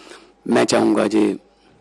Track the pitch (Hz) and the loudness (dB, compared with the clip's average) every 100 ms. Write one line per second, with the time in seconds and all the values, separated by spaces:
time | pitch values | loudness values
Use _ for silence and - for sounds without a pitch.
0 | - - - _ - 117 120 117 110 107 | -20 -20 -20 _ -2 0 0 0 0 0
1 | 107 107 104 92 - _ _ _ | 0 0 0 -2 -12 _ _ _